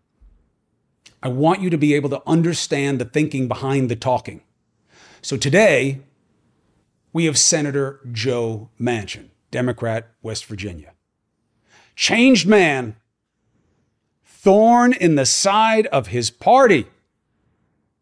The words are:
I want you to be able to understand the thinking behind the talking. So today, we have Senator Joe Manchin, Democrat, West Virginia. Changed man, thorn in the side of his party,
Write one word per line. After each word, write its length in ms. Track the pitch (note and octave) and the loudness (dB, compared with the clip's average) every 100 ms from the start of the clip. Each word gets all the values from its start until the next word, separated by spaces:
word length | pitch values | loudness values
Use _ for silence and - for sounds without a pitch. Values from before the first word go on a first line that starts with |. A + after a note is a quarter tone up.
| _ _ - _ _ _ _ _ _ _ _ _ | _ _ -20 _ _ _ _ _ _ _ _ _
I 80 | C3+ | -8
want 320 | B2+ D#3+ G3 | -2 0 0
you 80 | F#3 | -2
to 80 | E3 | 0
be 160 | D3 | 0
able 160 | D3 C#3 | 0 -2
to 120 | C#3 - | -6 -2
understand 720 | E3 E3 D#3+ - C#3+ C#3 C3+ | 0 0 -2 -4 -4 -2 -4
the 60 | A#2+ | -4
thinking 420 | D3+ D3+ C#3 B2+ | -2 -2 -4 -6
behind 400 | A2 C3+ C#3 B2 | -4 -2 -2 -2
the 80 | A#2+ | -4
talking. 460 | C3 B2 - - _ _ _ _ _ _ _ _ | -4 -4 -6 -20 _ _ _ _ _ _ _ _
So 160 | - C3+ | -8 -6
today, 640 | C#3 F3 G#3+ C3+ C3+ C3+ - _ _ _ _ _ _ _ _ _ _ | 0 2 4 2 0 -6 -14 _ _ _ _ _ _ _ _ _ _
we 100 | E3 E3 | -2 0
have 120 | C#3 | 0
Senator 640 | - E3 D3 C#3 C3+ - B2 | 0 0 -2 -4 -4 -8 -14
Joe 580 | A2+ B2+ A#2+ A2+ A2 A2+ - | -6 -4 -2 -4 -8 -12 -8
Manchin, 520 | A#2+ A2+ G2 G#2+ - _ _ | -4 -4 -8 -16 -20 _ _
Democrat, 580 | B2 B2 A#2+ A#2 A2+ A2 _ | -6 -6 -6 -6 -6 -10 _
West 220 | A2+ G#2+ - | -12 -12 -12
Virginia. 460 | G#2 G2+ E2 D2 _ _ _ _ _ _ _ _ _ _ - | -12 -12 -14 -20 _ _ _ _ _ _ _ _ _ _ -4
Changed 500 | - A3 C4 A#3 E3 | 0 4 4 4 4
man, 520 | G#3 E3 C3+ A#2 - _ _ _ _ _ _ _ _ _ _ _ _ _ | 4 4 0 -6 -12 _ _ _ _ _ _ _ _ _ _ _ _ _
thorn 680 | _ G3 G3+ A3+ A#3+ A#3+ | _ 2 4 6 4 4
in 240 | B3+ F3 D3 | 2 2 2
the 100 | B2+ | 0
side 640 | - G3 G#3 A3 A3 G#3+ | 0 0 2 2 2 0
of 200 | C#3+ A2 | -2 -4
his 220 | A#2+ A#2 | -6 -6
party, 580 | - F#3+ B3+ B3+ D3+ - _ _ _ _ _ _ _ _ _ _ _ | -2 2 6 6 4 -2 _ _ _ _ _ _ _ _ _ _ _